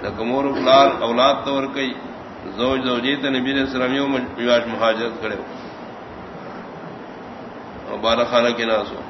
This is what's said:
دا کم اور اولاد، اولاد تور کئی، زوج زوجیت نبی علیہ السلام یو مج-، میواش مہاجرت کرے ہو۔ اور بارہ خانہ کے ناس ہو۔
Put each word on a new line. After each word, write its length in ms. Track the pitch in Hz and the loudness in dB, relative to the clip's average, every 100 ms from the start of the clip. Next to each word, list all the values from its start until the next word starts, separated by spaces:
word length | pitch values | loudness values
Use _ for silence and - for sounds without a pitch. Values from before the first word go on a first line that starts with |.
دا 60 | 98 101 | -6 -4
کم 140 | 113 | 0
اور 120 | 131 | 2
اولاد، 460 | 139 135 127 135 135 - | 2 2 6 8 8 4
اولاد 360 | 113 120 135 139 139 | 0 4 4 4 0
تور 180 | 139 135 | -2 -2
کئی، 200 | 139 135 135 - - - - 95 98 | -2 -4 -6 -10 -14 -14 -12 -12 -2
زوج 320 | 123 135 127 | 0 2 0
زوجیت 380 | 123 127 143 139 | 0 2 0 0
نبی 260 | 131 127 | 0 0
علیہ 100 | 139 | 0
السلام 320 | 135 131 127 | 0 0 0
یو 140 | 135 139 | 2 0
مج-، 160 | 131 120 101 | 0 -2 -2
میواش 260 | 120 120 117 | 4 4 2
مہاجرت 540 | 110 113 110 117 110 | 0 2 2 -2 -4
کرے 140 | 107 101 | -6 -6
ہو۔ 60 | - - - - - - - - - - - - - - - - - - - - - - - - 107 | -8 -12 -12 -14 -14 -14 -14 -14 -14 -14 -12 -12 -14 -14 -14 -14 -14 -14 -14 -14 -14 -14 -14 -14 -10
اور 100 | 107 | -2
بارہ 200 | 110 117 117 | 2 2 4
خانہ 200 | 120 120 113 | 6 4 2
کے 80 | 113 | 2
ناس 260 | 110 101 | 2 0
ہو۔ 100 | 101 | -8